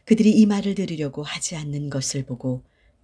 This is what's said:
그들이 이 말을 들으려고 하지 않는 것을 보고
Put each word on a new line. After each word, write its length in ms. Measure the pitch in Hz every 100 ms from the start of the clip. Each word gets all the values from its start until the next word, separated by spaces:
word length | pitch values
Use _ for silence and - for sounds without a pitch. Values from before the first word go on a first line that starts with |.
| -
그들이 260 | 220 214
이 140 | 214 208
말을 300 | 202 196 196
들으려고 480 | 175 156 147 143
하지 320 | 147 165 - 165
않는 340 | 147 143 147
것을 340 | 135 135 139
보고 400 | 131 123 127 127 - _ _ _